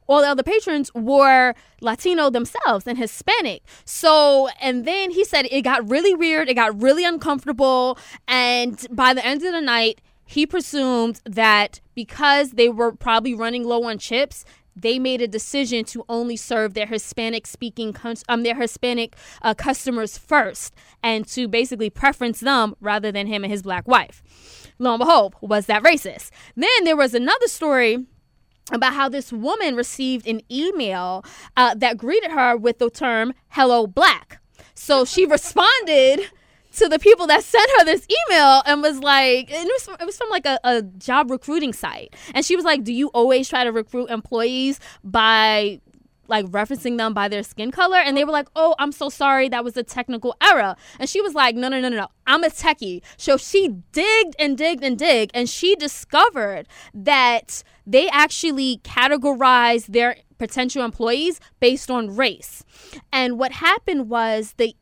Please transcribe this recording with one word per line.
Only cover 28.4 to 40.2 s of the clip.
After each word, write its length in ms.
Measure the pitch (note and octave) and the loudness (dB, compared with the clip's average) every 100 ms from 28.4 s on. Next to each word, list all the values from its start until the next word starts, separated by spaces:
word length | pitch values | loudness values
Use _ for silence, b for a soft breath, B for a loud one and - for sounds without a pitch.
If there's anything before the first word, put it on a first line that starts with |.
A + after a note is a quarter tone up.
| _ _ - | _ _ -10
about 220 | B3+ B3+ | -6 -4
how 160 | C#4 C4+ | -2 -4
this 240 | C#4 - | -4 -8
woman 420 | A#3 A#3+ A4 F4+ A#3+ | -8 -6 -4 -4 -4
received 500 | A#3+ - C4 B3+ A3+ | -6 -6 -6 -6 -6
an 140 | A3+ - | -8 -8
email, 760 | B3 E4 G4 A3+ F#3 F3+ F#3 B B B - | -6 -6 -4 -6 -6 -6 -8 B B B 2
uh, 180 | B3 A#3 | 2 2
that 220 | B3 A3+ | -2 -2
greeted 340 | A3+ G4 F#4+ | -2 -2 0
her 240 | D#4 B3+ A#3+ | 0 2 2
with 240 | A3+ A#3 | -2 -2
the 100 | A#3 | -4
term, 440 | - C4 A3+ A3+ C4 _ | -2 -2 -2 -2 -6 _
"Hello, 360 | - C4 A#3+ G#3+ | 0 4 4 0
black." 540 | F#3 F4+ A3 - - _ b b | 2 4 4 -4 -20 _ b b
So 300 | - - C#4 | -12 0 2
she 220 | B3+ - F#4 | 2 2 2
responded 1080 | C#4+ - - F#4+ C5 F#4+ D4 C4 C#4+ G4+ b b b b - | 2 0 2 4 4 4 4 6 4 -2 b b b b 0
to 100 | F4 | 2
the 120 | D#4 | 4
people 280 | G4+ A4 E4+ | 6 6 6
that 160 | D4+ | 2
sent 260 | - A4+ A4+ C5 | 4 4 6 6
her 60 | D#4+ | 4
this 220 | E4 - B4 E5 | 2 0 -2 2
email 340 | F4 C#4 C4+ C4 | 6 8 6 4
and 160 | D4 | 2
was 180 | D4+ C#4 | 0 0
like, 520 | C#4+ C#4 C4 B3+ B3+ | 2 4 4 2 0
and 160 | D4 F4 | -6 -4
it 60 | C5 - | -4 -6
was, 100 | F#4 | -12
it 60 | E4+ | -12
was 120 | |
from, 120 | G4 | -8